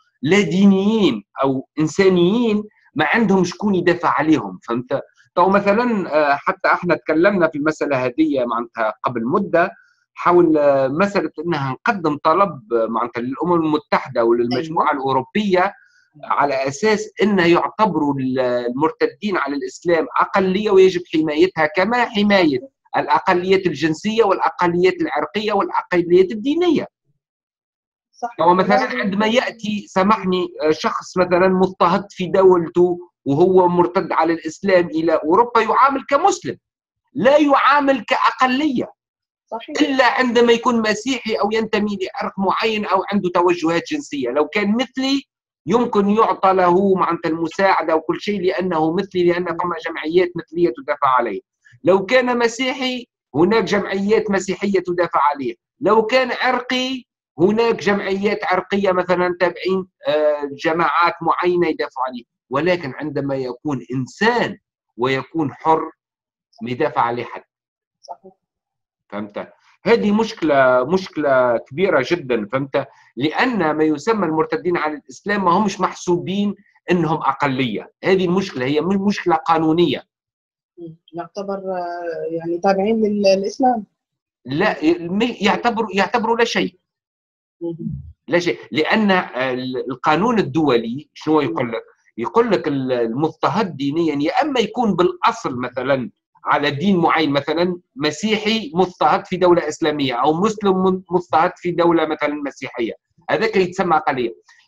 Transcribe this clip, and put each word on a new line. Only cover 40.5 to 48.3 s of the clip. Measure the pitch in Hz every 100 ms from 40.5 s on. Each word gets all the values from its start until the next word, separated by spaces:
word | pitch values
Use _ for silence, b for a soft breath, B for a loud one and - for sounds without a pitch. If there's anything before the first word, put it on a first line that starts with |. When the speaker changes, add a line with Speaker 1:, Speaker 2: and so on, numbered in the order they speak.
Speaker 1:
يكون | 233 247 233 214
مسيحي | 208 262 247 220
أو | 208 208
ينتمي | 220 220 214 208 196
لعرق | 185 - 202 -
معين | 190 160 226 214
أو | 170 190 -
عنده | 202 175
توجهات | 180 180 175 165 170 -
جنسية. | 147 - 143 120
لو | 139 147
كان | 214 202 226
مثلي | 262 - 269 277 - _ _ _ 151
يمكن | 233 233 202 202
يعطى | 214 214 180 190
له | 190 180 175 196
معناتها | 185 160 165 165
المساعدة | 165 165 - 190 175 160 160
وكل | 165 165
شيء، | 208